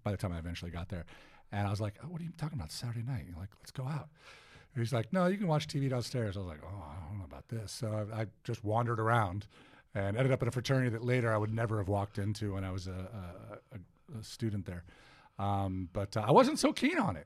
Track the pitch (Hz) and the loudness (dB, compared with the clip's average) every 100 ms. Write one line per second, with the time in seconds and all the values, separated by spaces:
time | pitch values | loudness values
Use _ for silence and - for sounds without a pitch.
0 | 104 95 98 85 80 78 87 85 85 90 | -4 -2 -2 -2 -4 -6 -6 -6 -6 -8
1 | 82 - - - - 101 101 104 107 - | -8 -14 -20 -20 -6 -2 0 0 -2 -6
2 | 151 170 170 - 151 135 80 - 120 117 | -10 -8 -8 -6 -6 -4 -6 -6 -6 -4
3 | 117 127 90 85 98 - - - 131 151 | -4 -4 -6 -10 -10 -14 -14 -8 -4 -6
4 | 120 - - - - - - 117 117 120 | -8 -16 -20 -20 -20 -20 -10 -4 0 0
5 | 110 185 180 202 190 151 151 139 139 123 | 2 4 4 4 2 2 2 0 2 0
6 | 117 127 110 95 90 78 92 98 73 82 | 0 0 0 -2 -6 -8 -10 -10 -10 -10
7 | 80 104 71 69 - 113 101 - 110 107 | -8 -8 -8 -12 -8 -8 -8 -4 -2 -2
8 | 104 110 110 - - 113 104 113 117 113 | -2 -4 -4 -6 -6 -4 2 2 4 4
9 | 110 117 101 101 - - - - - 104 | 6 6 4 0 -8 -14 -20 -20 -8 -2
10 | 98 107 131 131 120 123 117 131 127 110 | 0 2 4 4 2 0 2 2 2 0
11 | 123 127 117 107 107 110 113 110 95 101 | 2 4 4 4 2 2 2 2 2 2
12 | 98 - 101 104 104 95 95 92 87 92 | 0 -2 -2 -2 -2 -2 -2 -4 -6 -8
13 | 92 107 90 87 110 104 - 98 - _ | -8 -8 -10 -12 -14 -16 -14 -16 -16 _
14 | - 120 107 - 113 101 92 87 - - | -14 -12 -10 -2 0 0 -4 -8 -10 -18
15 | - - - - 101 101 98 92 90 101 | -20 -20 -14 -2 0 2 0 -2 -4 -4
16 | 98 110 107 185 233 311 285 302 269 349 | -2 0 6 8 8 6 2 2 2 2
17 | 190 82 | 0 -2